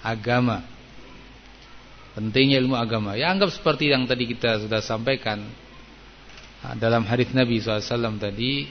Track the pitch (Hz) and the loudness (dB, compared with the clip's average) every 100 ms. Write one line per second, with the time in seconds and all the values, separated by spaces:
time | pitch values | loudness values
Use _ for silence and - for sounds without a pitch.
0 | 110 113 113 120 123 101 82 - - - | -4 -4 2 2 4 0 -6 -18 -20 -20
1 | - - - - - - - - - - | -18 -20 -20 -20 -20 -20 -20 -20 -20 -20
2 | - - 110 107 135 135 127 127 117 110 | -16 -6 -2 4 6 6 4 0 0 -2
3 | 104 104 156 190 196 - 165 143 147 135 | -2 -2 0 2 2 2 0 2 2 2
4 | 127 123 120 120 120 110 107 110 - 113 | 2 0 0 0 2 0 0 -2 0 -2
5 | 117 135 113 104 104 117 - - - - | 0 -2 -2 -6 -8 -14 -20 -20 -20 -20
6 | - - - - - - 127 120 113 117 | -20 -20 -20 -20 -20 -14 -10 -2 2 2
7 | 107 120 120 131 123 117 104 107 104 120 | 2 0 2 2 2 2 0 -2 -2 -2
8 | 117 104 104 101 123 143 143 | -2 -4 -6 -4 -2 -2 -6